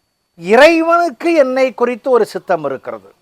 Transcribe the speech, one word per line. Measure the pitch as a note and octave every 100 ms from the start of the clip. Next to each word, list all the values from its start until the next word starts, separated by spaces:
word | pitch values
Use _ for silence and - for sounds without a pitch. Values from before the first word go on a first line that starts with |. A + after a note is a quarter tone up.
| _ _ _ _
இறைவனுக்கு | E3+ A3 D4+ E4 E4 E4+ F4 A#3 E4+
என்னை | E4 C4 B3+ C4
குறித்து | G#3+ A#3+ A#3+ C#4
ஒரு | A#3+ G#3
சித்தம் | F#3+ - E3+
இருக்கிறது, | D3 C3 - A2+ F#2+ _